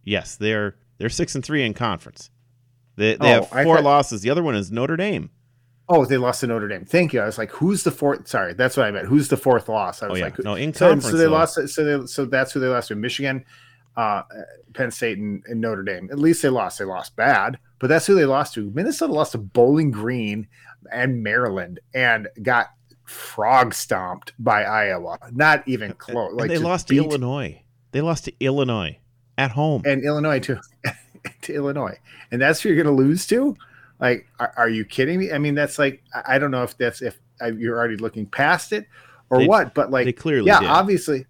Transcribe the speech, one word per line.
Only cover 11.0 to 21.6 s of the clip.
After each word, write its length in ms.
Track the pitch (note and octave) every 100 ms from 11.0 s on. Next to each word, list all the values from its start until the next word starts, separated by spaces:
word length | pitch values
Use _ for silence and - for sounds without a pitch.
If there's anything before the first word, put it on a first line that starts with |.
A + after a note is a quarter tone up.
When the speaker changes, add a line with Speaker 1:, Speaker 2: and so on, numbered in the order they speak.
| A#2+
Speaker 2:
so 60 | E3
they 60 | D#3+
Speaker 1:
though. 60 |
Speaker 2:
lost. 360 | D#3 E3 - C3+
So 300 | - D3+ C#3+
they, 60 | B2
so 200 | - B2+
that's 260 | C3 C3
who 80 | C#3+
they 80 | B2+
lost 220 | B2 -
to: 60 | G#2
Michigan, 480 | A#2+ - C#3 C3 - - _ _ _ -
uh, 260 | A2 G2+ - A2+ - - _
Penn 180 | - B2
State, 260 | - A#2 G2+
and, 260 | G#2 G2+ -
and 120 | A#2
Notre 240 | A2+ G2+
Dame. 260 | G2 F2+ F#2
At 80 | C#3+
least 220 | D#3 E3
they 60 | C#3+
lost. 300 | B2+ F#2 -
They 60 | G2
lost 300 | F#2 - -
bad, 420 | A#2+ A2+ G#2 B2+ _ _
but 80 | C3
that's 180 | D#3 -
who 100 | F#3+
they 100 | C#3+
lost 280 | C3+ D3 A#2
to. 160 | G#2
Minnesota 380 | A#2 A3+ D4 D#4+
lost 220 | D3+ D3
to 40 | A#2
Bowling 540 | G2 A#2+ A#2+ D3+ D3+
Green 560 | G#2+ A2+ B2 G#2+ G#2 G#2+ _ - - -
and 300 | A#2+ C3 A#2+
Maryland 560 | G#2+ A2+ B2 F#2+